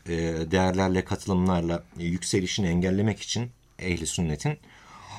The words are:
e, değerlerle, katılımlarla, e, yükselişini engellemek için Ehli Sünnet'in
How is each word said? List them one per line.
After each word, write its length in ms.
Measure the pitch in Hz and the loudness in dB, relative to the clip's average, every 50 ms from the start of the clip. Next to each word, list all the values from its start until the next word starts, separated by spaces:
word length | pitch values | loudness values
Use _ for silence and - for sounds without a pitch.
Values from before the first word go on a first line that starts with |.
| - | -8
e, 60 | 85 85 82 82 82 82 80 82 80 | -4 -2 -2 0 0 -2 -2 -2 2
değerlerle, 540 | 92 95 92 92 90 95 95 95 92 92 92 | 2 4 4 4 4 2 2 2 2 2 0
katılımlarla, 800 | - 101 - - 101 95 90 90 92 92 87 82 85 85 85 - - - - | 0 -4 -4 -2 0 2 4 4 4 4 2 2 0 -2 -4 -6 -10 -12 -6
e, 60 | 85 | -4
yükselişini 640 | 85 85 90 - - - 104 92 90 - - 101 87 | -2 -2 -2 -2 0 0 0 0 0 0 0 0 2
engellemek 520 | 85 90 90 95 92 98 104 110 98 - | 2 2 2 2 2 2 2 0 0 -2
için 300 | - - - 110 120 120 - _ _ _ _ - | -4 -6 -4 -4 -4 -6 -8 _ _ _ _ -8
Ehli 280 | - 92 90 82 82 78 | -4 -2 -2 -2 -2 -4
Sünnet'in 500 | - - 87 80 76 73 - 147 151 - - - - - - - - - - - - | -2 -2 0 0 -2 -2 -2 -4 -4 -4 -10 -20 -20 -20 -20 -20 -20 -20 -20 -18 -18